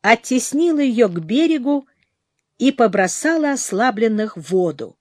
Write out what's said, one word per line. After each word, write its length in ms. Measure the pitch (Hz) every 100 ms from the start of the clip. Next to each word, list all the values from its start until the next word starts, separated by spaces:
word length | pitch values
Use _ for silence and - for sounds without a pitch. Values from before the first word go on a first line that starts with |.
оттеснила 760 | 202 226 - 254 - 285 339 302
ее 300 | 277 226 214
к 100 | 170
берегу 680 | 160 247 330 311 247 285 - _ _ _ _ _ _ _
и 140 | 262
побросала 800 | 269 226 196 185 - 302 330 294
ослабленных 880 | 269 - 196 247 214 220 214 214 180
в 140 | 143
воду. 460 | 185 175 147 113 _